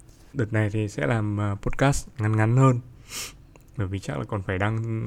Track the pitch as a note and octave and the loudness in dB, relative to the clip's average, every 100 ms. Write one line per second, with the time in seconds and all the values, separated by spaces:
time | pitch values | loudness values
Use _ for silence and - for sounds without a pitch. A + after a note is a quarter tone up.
0 | - - - D3 G#2+ A2 G#2+ A2 G#2+ - | -18 -20 -10 -4 0 2 0 0 -4 -2
1 | C#3 A#2 G#2 G#2 G#2 G2 - - C3+ C#3 | 0 0 0 0 -2 -2 -2 2 2 2
2 | - - G#2+ A2 A2 B2 C3+ A#2+ - - | -4 -4 0 2 4 6 6 4 -4 -18
3 | - - - - - - - - F#2+ G2 | -14 -12 -12 -14 -20 -20 -14 -6 -4 -4
4 | - D3 B2 G#2+ F#2+ F#2 G#2 A2 A2+ A2 | -6 -6 -4 -6 -2 -2 0 -2 -4 -4